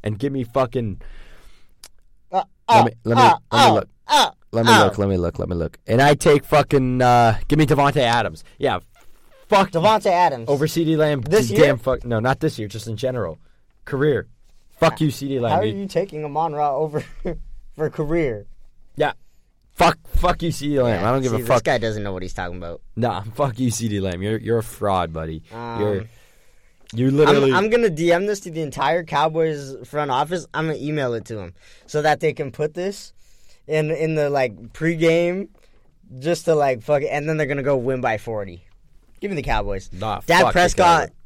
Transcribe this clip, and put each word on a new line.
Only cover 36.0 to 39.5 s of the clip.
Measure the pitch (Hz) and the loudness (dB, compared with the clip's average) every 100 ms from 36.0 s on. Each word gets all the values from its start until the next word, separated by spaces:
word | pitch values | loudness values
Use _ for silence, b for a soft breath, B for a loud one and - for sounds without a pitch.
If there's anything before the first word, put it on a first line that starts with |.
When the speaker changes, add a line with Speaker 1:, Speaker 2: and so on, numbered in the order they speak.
| - 127 | -20 -8
Speaker 2:
just | 139 170 - | -4 -2 0
to, | 156 | 2
like, | 143 127 | 2 0
fuck | - 147 | 0 0
it, | 143 | 0
and | 143 147 | -4 -2
then | 156 | -2
they're | 143 | -2
gonna | 143 | -2
go | 135 139 | 0 0
win | 120 131 | 0 -2
by | 123 107 | -2 -2
forty. | - 110 98 85 - _ _ - _ - | -4 -8 -8 -14 -20 _ _ -20 _ -12
Give | 202 | -8
me | 180 | -6
the | |
Cowboys. | 139 | -2